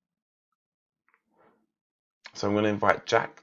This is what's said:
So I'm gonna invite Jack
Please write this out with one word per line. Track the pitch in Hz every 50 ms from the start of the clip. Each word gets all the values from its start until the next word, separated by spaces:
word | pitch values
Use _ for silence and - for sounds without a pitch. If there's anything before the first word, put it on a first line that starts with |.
| _ _ _ _ _ _ _ _ _ _ _ _ _ _ _ _ _ _ _ _ _ _ _ _ _ _ _ _ _ _ _ _ _ _ _ _ _ _ _ _ _ _ _ _ - -
So | - - 104 101
I'm | 101
gonna | 104 107 107
invite | 104 101 104 98 - - -
Jack | - 113 113 - - - -